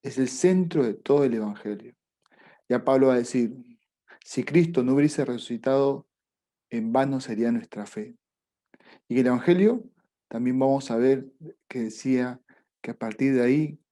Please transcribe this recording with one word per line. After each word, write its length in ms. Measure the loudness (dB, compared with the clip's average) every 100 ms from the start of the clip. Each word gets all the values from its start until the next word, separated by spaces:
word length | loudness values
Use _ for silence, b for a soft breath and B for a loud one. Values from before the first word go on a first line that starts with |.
es 160 | -8 -2
el 100 | -2
centro 560 | 2 2 2 0 0
de 100 | -2
todo 300 | -2 0 2
el 100 | 2
Evangelio. 580 | 0 -6 -8 -10 -10 -14 _ _ _ _ b b b _
Ya 160 | -2
Pablo 240 | 2 4 4
va 60 |
a 40 | 4
decir, 380 | 0 -2 -2 -4 -18 -20 _ _ _ B
"Si 200 | -10 -8
Cristo 400 | 0 2 2 0
no 100 | 2
hubiese 300 | 2 2 0
resucitado, 840 | -4 -4 -8 -6 0 2 2 -2 -10 _ _ _ _ _ _
en 220 | -6 -2
vano 280 | 0 0 -4
sería 300 | -6 -4 -2
nuestra 360 | -2 -6 -14 -14
fe". 300 | -12 -14 -18 _ _ _ _ _ _ b b _
Y 60 |
en 60 | 0
el 60 | 2
Evangelio 540 | 2 2 4 4 2 -6 _ _ _ _
también 320 | -6 -2 0
vamos 320 | 2 0 0
a 40 | 0
ver 300 | 2 2 -2 _ -20 -20 _
que 140 | -8
decía 600 | -8 -6 -2 0 -2 -8 _ b b _
que 100 | -14
a 40 | -10
partir 380 | -10 -2 0
de 80 | 2
ahí 380 | 2 2 0 -8 _